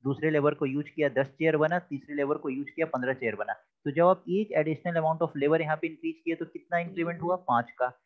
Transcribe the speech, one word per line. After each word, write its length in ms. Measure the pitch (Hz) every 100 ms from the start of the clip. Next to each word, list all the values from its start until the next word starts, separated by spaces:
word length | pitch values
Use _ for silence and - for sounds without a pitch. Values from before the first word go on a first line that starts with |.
दूसरे 260 | 127 139 156
लेबर 240 | 156 143
को 120 | 147 143
यूज़ 240 | 135 147
किया, 200 | - 143
दस 180 | 127 131
चेयर 300 | - 160 156
बना, 220 | 156 175
तीसरे 360 | 175 143 - 147
लेबर 220 | 139 147
को 120 | 151
यूज़ 200 | 131 139 -
किया, 100 | 160
पन्द्रह 280 | 139 123
चेयर 220 | 127 120 104
बना। 180 | 107
तो 380 | 110 _ _ -
जब 140 | 139 175
आप 180 | 185 -
एक 280 | 185 214 -
additional 440 | 151 156 175 170
amount 260 | 156 160 160
of 140 | 151
labor 180 | 139 165
यहाँ 160 | 156 156
पे 100 | 165
increase 340 | 160 160 160 -
किए, 100 | 165
तो 100 | 160
कितना 320 | 170 _ 175
increment 440 | 170 180 170 170
हुआ? 140 | 170 180
पाँच 360 | 180 120 120
का। 180 | - 123 -